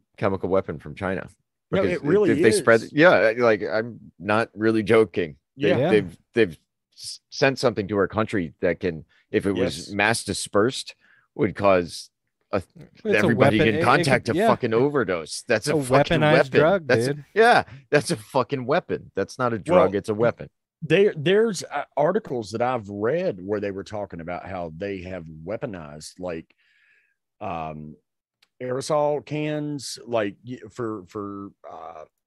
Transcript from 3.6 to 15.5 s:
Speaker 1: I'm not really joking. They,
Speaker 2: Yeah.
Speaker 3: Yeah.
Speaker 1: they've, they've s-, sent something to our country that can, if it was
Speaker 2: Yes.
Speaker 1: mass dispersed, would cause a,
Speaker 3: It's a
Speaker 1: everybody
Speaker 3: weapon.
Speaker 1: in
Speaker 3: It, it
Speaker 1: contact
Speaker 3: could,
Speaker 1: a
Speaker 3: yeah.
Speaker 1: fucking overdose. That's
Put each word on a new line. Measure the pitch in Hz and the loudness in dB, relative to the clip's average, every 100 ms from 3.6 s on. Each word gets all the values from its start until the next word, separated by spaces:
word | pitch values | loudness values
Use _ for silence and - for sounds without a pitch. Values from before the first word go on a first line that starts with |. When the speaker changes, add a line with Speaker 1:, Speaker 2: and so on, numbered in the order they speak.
Speaker 1:
I'm | 90 101 120 107 85 - | 0 -4 -4 -10 -20 -10
not | 90 107 113 | -2 0 0
really | 98 110 113 | 0 0 2
joking. | 98 113 110 - 85 73 _ - | 4 6 4 0 -6 -8 _ -4
They, | 139 | 0
Speaker 2:
Yeah. | 175 | 2
Speaker 3:
Yeah. | 143 | 4
Speaker 1:
they've, | 107 92 - _ - | 2 2 -8 _ 0
they've | 107 76 _ _ _ - | 0 0 _ _ _ -20
s-, | - - _ | -16 -16 _
sent | - 139 131 | -2 0 2
something | 127 107 95 | -2 0 -2
to | 104 | 0
our | 92 | 0
country | 98 110 107 82 - | 0 -2 -2 -4 -2
that | 90 85 | -2 0
can, | 92 80 73 _ _ | -2 -6 -12 _ _
if | 107 98 | -2 -2
it | |
was | 98 - - 87 | -2 -2 -4 -8
Speaker 2:
Yes. | |
Speaker 1:
mass | 101 104 113 | 0 0 0
dispersed, | - 92 - 104 110 135 - - _ _ _ | -4 -6 -2 0 0 -2 -12 -18 _ _ _
would | - 123 80 | -4 -4 0
cause | 101 92 85 - - _ _ _ _ | 2 2 2 -8 -18 _ _ _ _
a, | 101 | -6
Speaker 3:
It's | - - 143 _ 220 | -6 -18 -20 _ -2
a | 208 | 2
Speaker 1:
everybody | 196 135 127 110 | 4 4 4 6
Speaker 3:
weapon. | 113 | 4
Speaker 1:
in | 110 | 4
Speaker 3:
It, | |
it | |
Speaker 1:
contact | - 139 160 127 - | 4 4 4 2 2
Speaker 3:
could, | 113 | 0
Speaker 1:
a | |
Speaker 3:
yeah. | 220 | 2
Speaker 1:
fucking | 113 120 110 | 2 2 2
overdose. | 139 143 98 87 78 - | 2 2 0 -2 -4 -10
That's | - | -2